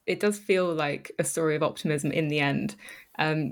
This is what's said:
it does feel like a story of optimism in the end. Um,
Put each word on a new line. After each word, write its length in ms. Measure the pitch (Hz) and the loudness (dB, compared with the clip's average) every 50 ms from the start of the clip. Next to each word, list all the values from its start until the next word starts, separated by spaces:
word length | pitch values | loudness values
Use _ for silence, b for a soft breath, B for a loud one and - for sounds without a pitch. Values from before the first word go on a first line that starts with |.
| _ | _
it 140 | - 180 175 | -2 -2 2
does 200 | 208 208 208 208 | 2 0 0 0
feel 340 | - - 190 185 180 175 165 | 0 0 2 2 2 2 0
like 380 | 156 151 143 143 - - - - - | 0 0 -2 -2 -4 -8 -8 -4 -4
a 40 | 165 | -2
story 320 | - - 170 160 156 151 | -2 0 0 2 2 2
of 80 | 151 156 | 2 0
optimism 480 | - - - - 160 151 147 - 147 | 0 0 -2 -2 -2 0 0 0 0
in 180 | - 165 160 147 | 0 0 0 2
the 100 | 147 151 | 2 2
end. 360 | 143 139 139 - - - - B B B B B B B B - | 2 2 2 0 0 -2 -6 B B B B B B B B -2
Um, 320 | 156 156 156 156 151 - | 0 0 2 0 0 -2